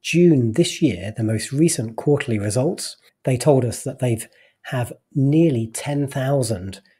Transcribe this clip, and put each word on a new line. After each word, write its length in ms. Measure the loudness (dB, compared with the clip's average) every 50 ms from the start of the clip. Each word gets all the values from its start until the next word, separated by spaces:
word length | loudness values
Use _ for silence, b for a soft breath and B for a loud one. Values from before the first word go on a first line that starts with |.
June 520 | -6 -2 4 6 6 6 6 6 4 2
this 280 | 2 0 0 0 0 0
year, 320 | 0 0 0 -2 -8 -8 -6
the 80 | -4
most 300 | -2 -2 -2 -2 -4 -4
recent 440 | 0 2 2 2 2 -2 -6 -6 -8
quarterly 420 | -4 0 0 0 2 0 -2 -2 -2
results, 580 | -2 -2 -2 0 -2 -2 -4 -6 -8 -12 -14 b b b b _ -2
they 120 | -2 -2
told 300 | 2 4 4 4 4 2
us 180 | 0 -4 -6 -8
that 140 | -10 -6 -4
they've 280 | -2 -2 -2 -4 -6 b b b b b b b -12 -8
have 260 | -6 -6 -6 -6 -8 -14 _ _ -2
nearly 520 | 0 2 2 4 4 4 4 2 0 -2
ten 420 | -4 -8 -8 -6 -4 -4 -2 -4 -4
thousand 720 | -4 -4 -2 0 0 0 0 -2 -4 -6 -6 -10 -12 -14 b b b